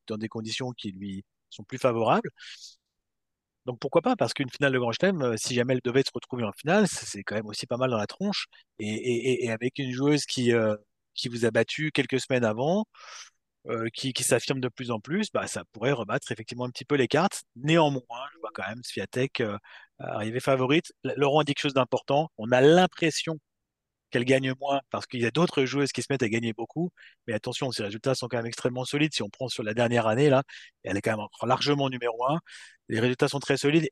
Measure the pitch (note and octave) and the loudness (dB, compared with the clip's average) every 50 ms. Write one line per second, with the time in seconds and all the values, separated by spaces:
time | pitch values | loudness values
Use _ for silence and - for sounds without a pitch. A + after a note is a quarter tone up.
0 | _ - A2 G#2+ A2+ A2 - A#2 A2 A2 A2 - C3 B2 A#2+ - - G#2 F#2 F#2+ | _ -8 -8 -6 -6 -6 -6 -8 -8 -6 -6 -6 -6 -8 -8 -8 -10 -10 -10 -8
1 | G2+ G2+ F#2+ G2 - _ _ _ _ _ - - G#2 - - B2 - B2+ A#2 A#2 | -10 -10 -8 -10 -12 _ _ _ _ _ -20 -18 -14 -12 -4 0 0 0 2 2
2 | A2 A2+ D#3 G#3 - D#3+ - - - - - - - - - _ _ _ _ _ | 2 2 2 2 0 -2 -8 -14 -18 -20 -18 -18 -20 -20 -20 _ _ _ _ _
3 | _ _ _ _ _ _ _ _ _ _ _ _ _ B2+ A#2+ - - C#3 - G3+ | _ _ _ _ _ _ _ _ _ _ _ _ _ -10 -8 -6 -2 0 2 2
4 | - B3+ B3+ - C3+ A#2 - - C#3 B2+ - - C#3+ C#3 C3 B2+ B2 A#2 A2 - | 4 2 2 2 0 -2 -2 -4 -6 -6 -2 0 2 2 2 2 0 0 0 0
5 | F3 G3 G3 D#3+ C3+ B2 A2+ G#2+ - - B2 A#2+ A#2+ C3 C3 B2 - B2 A#2 C3+ | 0 0 2 2 0 0 0 0 -2 -2 0 0 2 2 2 0 0 2 2 2
6 | C3+ - - A#2+ - - - B2 A#2 G2+ - - - D3 F3+ G#3+ G#3+ E3 - - | 2 0 -2 -10 -10 -8 -6 -4 -4 -4 -4 -4 -2 2 2 4 4 2 0 -4
7 | - - - G3+ G3 - G3+ - G#2+ D3+ - - - - A#2+ A#2+ C3 C3 B2 A2 | -10 -10 -10 -10 -8 -6 -6 -6 -6 -6 -8 -10 -8 -6 -2 0 0 0 0 0
8 | G#2 - - - G3 G#3 G3 - - - _ - _ _ _ - G#2+ G#2+ G#2+ A2 | -2 -4 -6 -4 -4 -4 -4 -4 -6 -10 _ -20 _ _ _ -8 -6 -6 -4 -4
9 | - B2 A#2+ A#2 A2+ C3 B2 - A#2+ A2+ A2+ A2 A#2+ B2 - - C#3 B2+ B2 B2+ | -2 -2 -2 0 0 0 0 0 0 -2 -4 -2 -4 -4 -4 -4 -6 -4 -2 0
10 | C#3 D3 D3+ C#3+ - - - C3+ B2 A#2+ A#2 A#2 A2 G#2+ G#2+ G#2 - _ _ _ | 2 2 2 2 0 -2 -4 0 4 4 4 4 4 2 0 -2 -6 _ _ _
11 | _ _ _ - - B2 A#2+ A#2 A#2 A2+ A2+ A#2 A2+ - - - D#3 D3+ - - | _ _ _ -10 -8 -8 -4 0 0 2 4 2 2 0 0 -4 -4 -2 0 0
12 | C3 - C3+ B2+ - - C3+ B2 A#2+ G#2+ G#2+ A2+ C3 D#3 F3+ G#3+ A3 - _ - | 0 2 0 -2 0 0 0 2 2 2 0 0 0 2 2 2 0 -2 _ -16
13 | - - - - - - _ _ _ _ _ _ - - A#2 A2+ A2+ A2+ - - | -20 -18 -18 -18 -18 -20 _ _ _ _ _ _ -8 -6 -4 -4 -4 -4 -4 -4
14 | - C3+ - - C3 - C#3 A#2+ - - C#3+ C3+ B2+ B2 - - B2+ A#2+ A#2 G#2+ | -4 -4 -2 -2 2 2 2 2 2 0 -2 -2 -2 -4 -4 -6 -6 -4 -4 -4
15 | - - A2+ G#3+ - - - A#2+ G2 - - G2 E2+ - - A#2 - C3+ C#3+ A#2+ | -4 -4 -2 -2 -2 -2 -2 -4 -4 -4 -6 -8 -10 -12 -8 -4 0 0 0 0
16 | G#2+ G2 A#2 C#3+ - - B2 - A2 - A#2+ A#2+ B2 B2+ - - C3 - D3 C#3 | -2 -2 -4 -4 -4 -6 -8 -8 -10 -10 -8 -6 -6 -6 -8 -8 -4 0 2 2
17 | B2 - - C#3+ F3 - - - - _ - A#2 B2+ D3+ D#3+ E3+ D#3+ D3 C#3 C3 | 2 4 4 2 2 2 0 -6 -14 _ -12 -4 0 4 6 6 6 4 2 0
18 | - - A#2 B2 C3+ C#3+ - - A2 G#2+ - - F#2+ G2 G#2+ B2 B2 - - A#2 | -6 -10 -12 -12 -12 -14 -14 -12 -12 -12 -10 -8 -8 -8 -8 -10 -12 -10 -8 -6
19 | G2 - - B2+ C3 C3+ - - A#2+ G#2+ G2+ G2+ - - - - - - _ - | -6 -4 -2 -2 -2 -2 -2 -2 -2 -2 -4 -6 -10 -14 -20 -20 -20 -20 _ -12
20 | - - - G#2+ G#2 A2 A2+ B2+ - C#3+ C3+ C3 C3 B2+ D3 E3+ - - - _ | -8 -6 -6 -4 -4 -4 -4 -2 2 2 2 4 4 4 4 2 2 0 -6 _
21 | - C3 - B2+ C#3+ C#3 C#3 D#3 D3 C#3+ C#3+ - - D3 C3 C3+ B2 - - B2 | -8 -6 -2 0 2 4 4 4 2 2 0 0 0 0 2 2 2 2 0 -2
22 | - - C#3 C#3+ D#3+ - _ - G#2+ A#2 B2 B2+ C3 D3 E3 F3+ F#3 F3 - - | 0 2 2 2 2 0 _ -8 -2 4 6 8 10 10 10 8 8 6 2 0
23 | E3+ D#3+ - - - E3 D#3+ D3+ - _ _ _ _ _ _ _ _ _ _ _ | 0 0 0 0 -4 -6 -6 -8 -10 _ _ _ _ _ _ _ _ _ _ _
24 | _ _ - B2 B2 B2+ C3+ C3 C3+ C3 C3 C3 C#3+ C#3 C#3 C#3 - _ - G2+ | _ _ -2 0 4 4 4 4 4 0 -2 -2 -2 -2 -2 -2 -2 _ -6 -6
25 | - - - B2 A#2 A2+ A#2+ D3+ E3+ E3+ - D3 C3 B2 C3 C#3+ C#3 C3 - - | -6 -6 -4 -2 -2 0 2 2 2 2 4 2 2 2 2 0 0 0 -2 -4
26 | A2+ - C#3 B2+ A#2+ G2+ A2 A#2 A#2 A#2 G#2+ - A2+ - - D3+ F3 F3 - _ | -4 -2 -2 0 0 0 0 0 -2 -2 -4 -6 -8 -8 -4 -4 -4 -4 -6 _
27 | - - - _ _ - A2 G#2+ - B2+ A#2+ - C#3+ C3 A2+ - A2 G2+ G#2 A2 | -20 -20 -20 _ _ -6 -6 -4 -4 -6 -6 -4 -4 -4 -4 -4 -6 -6 -6 -4
28 | - C3+ B2+ - C3 A#2 B2 A#2+ A2+ A#2 A2+ - - C3 B2 B2+ B2+ - - D3 | -2 -2 0 0 -2 -4 -4 -4 -4 -6 -4 -4 -2 -2 -2 -2 -4 -2 -2 -2
29 | D3+ D#3 - - A#2 G2+ - - C3 A#2+ - - A2+ G#2+ G#2+ A#2 A#2+ A#2 A#2+ A#2 | -2 -2 -4 -6 -6 -8 -8 -8 -8 -6 -6 -6 -6 -4 0 0 2 2 2 2
30 | A2 A2 G#2+ B2 D3 D3+ C3 C3 C#3 - - - - - _ _ - - F#2+ G2+ | 2 2 4 4 6 6 6 4 2 0 -6 -20 -20 -20 _ _ -8 -4 -4 -2
31 | - A#2 A2 G#2+ G#2+ - - - A#2 A#2 B2+ B2 B2 C#3+ D3 C#3+ C#3 C3 C3 B2 | -2 -2 -2 -4 -6 -10 -10 -6 -2 0 0 2 2 0 0 0 0 -2 -2 -2
32 | A#2+ A#2+ A2+ A#2 B2 C3+ D3+ E3+ - - - - - - - _ _ - - A2 | -4 -4 -2 -2 -2 -2 -2 -2 -4 -8 -16 -20 -20 -20 -20 _ _ -6 -2 0
33 | A2+ B2 B2 - D3 C#3 - C#3 - - C#3 C3 - D3 D3+ E3 D#3 - | 0 0 2 2 0 0 0 -2 -2 -2 0 2 2 4 4 4 2 2